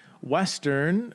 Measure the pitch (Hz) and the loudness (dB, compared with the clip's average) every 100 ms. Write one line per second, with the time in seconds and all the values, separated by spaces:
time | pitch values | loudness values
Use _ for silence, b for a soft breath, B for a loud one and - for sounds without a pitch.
0 | B B 123 151 190 - 147 139 151 190 | B B -2 0 0 -2 0 0 2 0
1 | 240 | -2